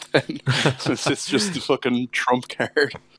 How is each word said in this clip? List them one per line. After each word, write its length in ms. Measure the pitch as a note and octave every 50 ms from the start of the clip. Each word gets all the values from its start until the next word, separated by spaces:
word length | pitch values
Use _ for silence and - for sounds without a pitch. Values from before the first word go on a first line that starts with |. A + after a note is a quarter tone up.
| - -
then? 280 | - D3 - - D3 - -
<laughs> 320 | C#3 B2+ - - D3 C3 -
Since 280 | - - C3+ - -
it's 200 | - C#3 - - -
just 240 | F#3+ - G#3 G3+ E3+
the 60 | C3+
fucking 480 | - - C#3+ B2+ - B2+ B2 B2 B2+ A#2+
trump 360 | - - - - B2 B2+ B2 -
card. 460 | - - A#2 A#2 - D3+ C#3+ C#3 - - - _ _